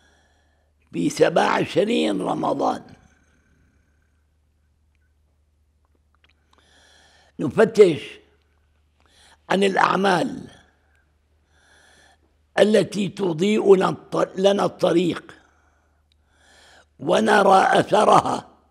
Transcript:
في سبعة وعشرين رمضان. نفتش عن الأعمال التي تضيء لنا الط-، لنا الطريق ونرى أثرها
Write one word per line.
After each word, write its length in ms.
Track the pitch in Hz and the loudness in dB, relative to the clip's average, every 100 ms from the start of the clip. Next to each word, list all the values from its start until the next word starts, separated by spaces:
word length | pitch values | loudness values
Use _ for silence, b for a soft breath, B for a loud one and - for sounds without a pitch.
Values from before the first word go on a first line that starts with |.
| _ _ _ _ _ _ _ _ _ | _ _ _ _ _ _ _ _ _
في 180 | - 147 | -6 -6
سبعة 480 | 151 160 170 202 - | 0 0 0 0 -2
وعشرين 640 | - 160 208 240 233 196 | -2 -2 -2 -2 -2 -4
رمضان. 600 | - - - 277 269 - - - _ _ _ _ _ _ _ _ _ _ _ _ _ _ _ _ _ _ _ _ _ _ _ _ _ _ _ _ _ _ _ _ _ _ _ b b b b b b b b - | -6 -6 -6 -4 -4 -6 -12 -20 _ _ _ _ _ _ _ _ _ _ _ _ _ _ _ _ _ _ _ _ _ _ _ _ _ _ _ _ _ _ _ _ _ _ _ b b b b b b b b -10
نفتش 600 | 160 180 - - 196 135 - - _ _ _ _ _ _ _ _ b b b b - | -4 0 2 4 4 2 -10 -20 _ _ _ _ _ _ _ _ b b b b -6
عن 140 | 185 | -2
الأعمال 840 | 196 185 - 175 196 175 269 - - - _ _ _ _ _ _ _ _ b b b b b b b b _ _ _ - | 0 0 0 0 -2 -2 -4 -8 -16 -20 _ _ _ _ _ _ _ _ b b b b b b b b _ _ _ 0
التي 500 | 202 214 185 180 190 | 2 2 0 -4 -8
تضيء 640 | - 190 156 202 214 202 | -6 -6 -2 -2 2 4
لنا 140 | 185 180 | 4 2
الط-، 500 | 156 - 165 165 180 | -6 -8 -6 -4 0
لنا 260 | 196 202 | 0 0
الطريق 680 | - - 180 170 175 131 - - _ _ _ _ _ _ _ _ b b b b b b b _ | -2 -2 -2 0 -2 -6 -14 -20 _ _ _ _ _ _ _ _ b b b b b b b _
ونرى 840 | 139 196 220 202 196 190 - 190 | -2 0 2 2 4 4 4 0
أثرها 680 | - 190 214 - - - - _ _ | 0 0 4 2 2 -6 -10 _ _